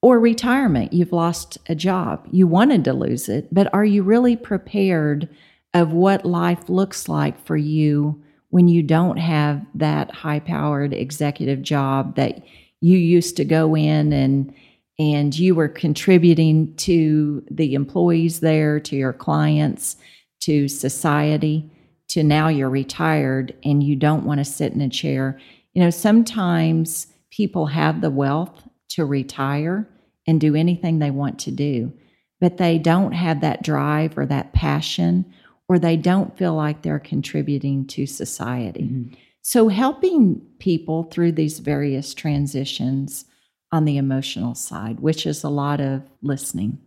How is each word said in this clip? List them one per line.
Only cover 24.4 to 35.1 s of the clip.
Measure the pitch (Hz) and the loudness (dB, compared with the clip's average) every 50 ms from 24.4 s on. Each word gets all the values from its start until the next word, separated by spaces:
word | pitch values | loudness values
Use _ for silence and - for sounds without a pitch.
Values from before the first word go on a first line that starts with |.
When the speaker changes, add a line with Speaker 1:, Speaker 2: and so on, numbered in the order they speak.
| 139 | -4
Speaker 1:
sit | 139 - - 147 131 - | -6 -6 -6 -6 -4 -2
in | - | -4
a | 143 131 | -4 -4
chair? | - - - 151 139 131 135 135 135 - - - - _ _ _ _ | -4 -4 -4 -4 -2 -2 -4 -4 -6 -8 -16 -20 -20 _ _ _ _
You | 180 180 | 2 2
know, | 170 | 2
sometimes | 170 - - 214 214 233 233 226 226 226 190 175 170 165 160 160 160 160 160 165 - - - _ _ _ _ _ | 2 0 0 4 4 4 4 2 -2 -4 -2 0 0 0 2 2 0 0 -2 -2 -6 -10 -12 _ _ _ _ _
people | - - 104 - - 180 156 | -6 -6 -6 -4 -2 -4 -4
have | 147 139 165 151 156 156 160 | -2 -2 0 0 0 0 -2
the | 165 160 | -4 -2
wealth | 139 135 139 139 139 156 175 180 - - _ - _ _ _ _ | -2 -2 -2 0 -2 -2 -4 -6 -10 -20 _ -20 _ _ _ _
to | - - 160 | -6 -4 -2
retire | 135 143 139 127 135 - - 135 135 143 143 151 165 180 202 214 _ _ _ _ _ _ _ _ | -2 -2 -4 -4 -6 -8 -6 -4 -4 -2 -2 -4 -4 -4 -6 -8 _ _ _ _ _ _ _ _
and | - 160 156 | 0 2 2
do | 147 156 143 | 4 2 2
anything | 156 160 175 180 170 - 170 160 156 | 2 2 0 0 0 -2 -2 0 0
they | 151 143 | 0 -2
want | 135 139 143 139 - - | -2 -2 -4 -6 -6 -8
to | - - | -10 -10
do, | 135 131 143 147 135 120 113 - - _ _ _ _ _ _ _ _ _ | -6 -4 -4 -2 -2 -4 -4 -6 -8 _ _ _ _ _ _ _ _ _
but | 180 175 180 | -2 0 0
they | 180 185 170 165 | 0 0 2 2
don't | 165 151 165 165 180 196 - 175 | 2 2 2 2 2 2 0 -2
have | 170 175 165 160 143 | -2 -2 -2 -2 0
that | 151 156 - - - | -2 -4 -4 -4 -4
drive | 156 151 143 143 147 151 151 156 160 151 | -4 -2 -2 0 0 0 0 -2 -2 -2
or | - 143 | -4 -4
that | 127 143 135 - - - | -2 -2 -4 -4 -2 -2
passion, | - - 151 143 156 156 - - - 170 170 | 0 0 0 -2 -2 -2 -6 -4 -2 0 0